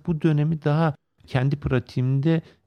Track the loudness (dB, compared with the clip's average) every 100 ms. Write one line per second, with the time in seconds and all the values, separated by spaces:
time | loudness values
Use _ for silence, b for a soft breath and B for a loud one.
0 | -4 -2 0 2 0 -2 0 0 0 -2
1 | _ _ -6 -2 0 -2 -2 -2 -2 -4
2 | 0 0 0 0 B B